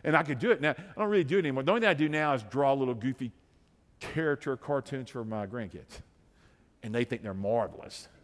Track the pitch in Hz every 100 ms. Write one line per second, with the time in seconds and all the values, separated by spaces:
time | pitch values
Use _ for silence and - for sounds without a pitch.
0 | - 151 143 131 220 180 147 135 190 -
1 | 208 208 139 190 156 131 135 226 220 147
2 | 151 151 151 131 104 127 139 135 131 117
3 | 127 127 123 - _ _ _ _ _ -
4 | - 156 160 143 147 127 - 143 - 135
5 | 123 123 110 110 101 120 104 85 - -
6 | - _ _ _ _ _ _ _ 113 117
7 | 120 117 107 95 98 117 98 - - -
8 | - -